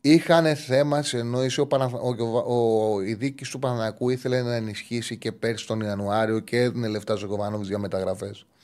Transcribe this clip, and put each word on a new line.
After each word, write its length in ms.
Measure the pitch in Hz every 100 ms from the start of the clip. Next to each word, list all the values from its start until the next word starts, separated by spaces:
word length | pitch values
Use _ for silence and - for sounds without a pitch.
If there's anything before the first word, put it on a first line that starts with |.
Είχανε 540 | 139 160 - 165 160
θέμα 480 | 143 - 127 147 147
συνεννόηση, 580 | 147 123 117 123 131 127
ο 60 | 143
Παναθ-, 280 | 139 131
ο, 200 | 123 123 120
ο, 760 | 117 117 120 120 117 110 107
ο, 60 | 104
η 140 | 98
δίκη 300 | 110 135 135 127
του 80 | 131
Παναθηναϊκού 520 | 131 120 110 107 123
ήθελε 320 | 127 135 127
να 120 | 120
ενισχύσει 640 | 120 110 104 - 120 113 113
και 140 | 113
πέρσι 340 | - 113 110 -
τον 140 | 113
Ιανουάριο 580 | 107 101 101 104 110 110
και 220 | 107 120
έδινε 280 | 123 113 117
λεφτά 280 | 107 - 107
στο 100 | 101
Γιωβάνοβιτς 420 | 101 104 107 98
για 100 | 101
μεταγραφές. 680 | 98 95 92 95 98 104 _ _